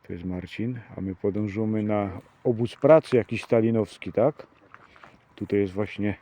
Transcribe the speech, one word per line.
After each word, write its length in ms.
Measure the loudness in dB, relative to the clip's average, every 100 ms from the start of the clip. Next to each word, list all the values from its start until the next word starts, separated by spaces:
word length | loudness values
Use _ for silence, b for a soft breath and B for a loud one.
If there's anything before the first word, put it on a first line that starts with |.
to 100 | -12
jest 120 | -10
Marcin, 540 | -8 -8 -10 -8 -6 -8 -12 -10
a 40 |
my 140 | -8
podążamy 680 | -4 -4 -2 -4 -4 -2 -2
na 380 | 0 -2 -2 -8 -16 _
obóz 320 | -2 0 -4
pracy 420 | 2 8 8 8 2
jakiś 260 | 2 -8
stalinowski, 680 | 2 2 4 2 -2 -6 -4
tak? 340 | 2 0 0 -20 _ _ -20 B B B B _
Tutaj 240 | -14 -2 0
jest 140 | 0
właśnie 440 | -4 -6 -4 -4 -4